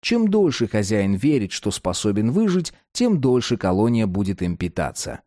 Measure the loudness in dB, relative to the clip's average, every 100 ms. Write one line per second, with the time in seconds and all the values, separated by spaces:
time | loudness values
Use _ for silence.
0 | 0 0 2 4 2 2 -2 0 0 0
1 | 0 0 2 2 0 -4 -6 -4 -4 -2
2 | -2 0 0 2 2 0 -2 -10 _ -2
3 | 0 2 2 2 0 -2 0 2 2 2
4 | 0 -2 -2 -2 -4 -4 -6 -4 -6 -6
5 | -10 -12